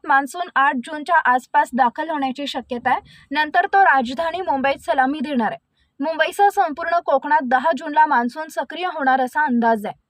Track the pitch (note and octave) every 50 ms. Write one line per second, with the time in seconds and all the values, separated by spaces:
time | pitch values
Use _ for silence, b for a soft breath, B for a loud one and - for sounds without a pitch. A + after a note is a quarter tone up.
0 | - E4+ C#4 C4+ C#4+ C4 - F4 F4+ F4+ - C4+ C#4 C#4+ D4+ B3+ A#3 - D#4 D4+
1 | D4+ - E4+ D#4+ - A#3+ B3 B3+ B3 - - D4 D4+ D#4+ - A#3+ B3+ A#3+ - -
2 | D#4 D#4+ D#4+ D4 C#4 C4 B3+ C#4+ C#4+ C4+ - C#4+ A3 - B3 A#3+ A#3+ B3+ C4 F4
3 | - b b b b b C#4 D4 D4+ D4+ D4 F4 F#4 G4 - G4 G4 E4+ D4 C4+
4 | B3 A3+ C4 D#4+ E4 E4 D#4+ F4+ F#4+ E4+ D4 C4 B3+ C#4 C#4 C#4 - - D#4+ C#4
5 | C4 C4 C#4+ D#4 B3 D4+ D4 A#3+ A3+ G3 - - _ _ _ _ _ _ _ -
6 | C4+ D#4+ E4 D#4 D#4 D#4+ - - G4+ G4+ F#4+ G4+ F#4+ D#4+ C#4+ E4+ E4+ E4 E4+ E4+
7 | E4+ - D4 C4+ C4 D4 D4+ D#4 C#4+ A#3+ B3+ B3+ B3+ D#4+ E4+ B3+ E4 D4+ D4 D#4
8 | D4+ D4+ C4+ A#3+ A#3+ A#3+ A#3+ D#4 D#4 D#4+ - E4+ C#4+ - D#4 D#4+ F4+ F4+ D#4+ D#4+
9 | C#4 C4 C4 C4 B3+ B3+ - D4+ D4+ D4 B3 A#3+ A#3 A#3 A#3 A3 G3+ F#3+ - _
10 | _